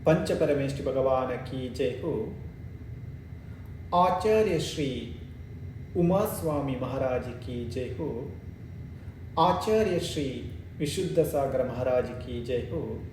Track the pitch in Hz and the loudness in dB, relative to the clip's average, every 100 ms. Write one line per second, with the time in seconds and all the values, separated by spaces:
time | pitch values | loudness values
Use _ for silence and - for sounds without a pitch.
0 | - 165 - 175 156 143 135 - 139 131 | 6 4 4 2 4 4 2 0 0 2
1 | 131 131 127 123 - 135 127 117 127 - | 4 4 2 -2 -4 -6 -6 0 0 0
2 | - 120 107 - - - - - - - | -2 -2 -4 -6 -10 -10 -12 -12 -12 -10
3 | - - - - - - - - - 180 | -10 -12 -12 -14 -12 -12 -12 -12 0 4
4 | 185 180 214 220 208 165 131 - 139 120 | 6 4 4 6 6 2 0 -2 -2 -2
5 | 113 - - - - - - - - 185 | -6 -10 -12 -12 -12 -10 -10 -10 -6 2
6 | 170 190 214 - 165 147 139 127 127 131 | 4 4 2 0 0 0 0 -2 -2 0
7 | 131 123 117 117 - 120 117 127 123 - | 2 0 -2 -8 -6 -6 -4 -4 -4 -4
8 | 156 117 139 - - - - - - - | -4 -4 -6 -10 -12 -12 -12 -12 -12 -12
9 | - - - - 175 180 - 220 202 175 | -12 -12 -6 4 4 4 4 4 6 2
10 | - 160 135 120 - - - - 151 - | 0 -2 -2 -4 -8 -10 -12 -4 -2 0
11 | 170 165 151 147 135 135 123 117 127 127 | 0 4 4 4 2 2 2 2 2 4
12 | 117 117 - 120 117 123 107 160 113 110 | 2 -4 -6 -6 0 0 0 -2 -2 -4
13 | - | -8